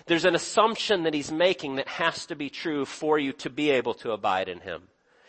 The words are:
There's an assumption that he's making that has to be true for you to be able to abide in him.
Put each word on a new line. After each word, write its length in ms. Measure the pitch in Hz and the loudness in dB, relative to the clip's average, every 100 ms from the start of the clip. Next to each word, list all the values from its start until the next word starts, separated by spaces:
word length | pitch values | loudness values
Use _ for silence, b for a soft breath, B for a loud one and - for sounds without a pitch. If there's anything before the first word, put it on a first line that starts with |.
| - | -2
There's 180 | 165 | 2
an 120 | 180 165 | 4 2
assumption 680 | - - 220 220 - 202 | 2 4 4 2 0 0
that 100 | 160 | 2
he's 180 | 151 135 | -2 -4
making 440 | 156 180 180 147 135 | 2 2 2 -4 -6
that 140 | 131 | -6
has 380 | - 165 - - | -2 -2 -2 -8
to 80 | 156 | -8
be 140 | 143 | -8
true 360 | - 170 147 135 | -6 -4 -2 -4
for 340 | - 156 156 | -4 0 2
you 140 | 139 | 2
to 160 | - 151 | -4 -8
be 220 | 127 151 | 0 2
able 240 | 131 117 107 | 4 2 -4
to 160 | 120 | -4
abide 360 | 107 104 95 95 | -2 0 0 0
in 140 | 87 | -6
him. 220 | 95 85 - _ B B | -10 -12 -12 _ B B